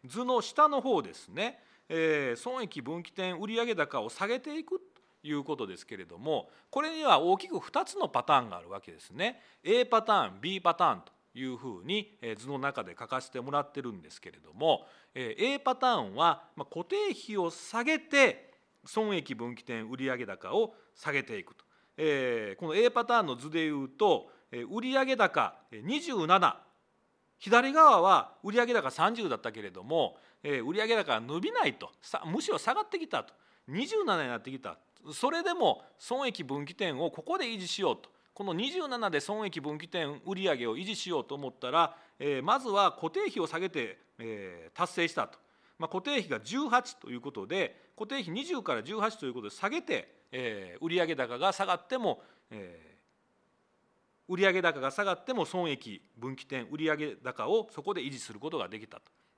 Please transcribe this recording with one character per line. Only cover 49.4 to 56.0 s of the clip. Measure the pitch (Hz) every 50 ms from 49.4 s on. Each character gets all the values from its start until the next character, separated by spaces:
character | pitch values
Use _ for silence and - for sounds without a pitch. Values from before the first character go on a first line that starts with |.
と | 104 104
で | -
下 | - 190 208
げ | 277 339
て、 | - - 175 107 - - _ _ _ _
え | 127 127 127 117 107 98 95 90 87 -
ー、 | 165
売 | 165 170 180 170
上 | 160 160
高 | - - 117 120
が | 123 175 196
下 | 180 - 196
が | 190 180
っ | 180 -
て | - 262
も、 | 254 226 175 127 - - - _ _ _ -
え | 110 107 95 87 85 82 78 80 - _ _ _ _ _ _ _ _ _ _ _ _ _ _ _ _ _ _ _ _ _ _ _ _ _ _ -
ー、 | 180
売 | 175 196 190 180
上 | 185
高 | 170 170 151 139
が | 131 139
下 | - 202 202
が | 196 175
っ | - -
て | - 254
も | 220 156
損 | - - 185 175 160
益 | 139 131 - 117 98 -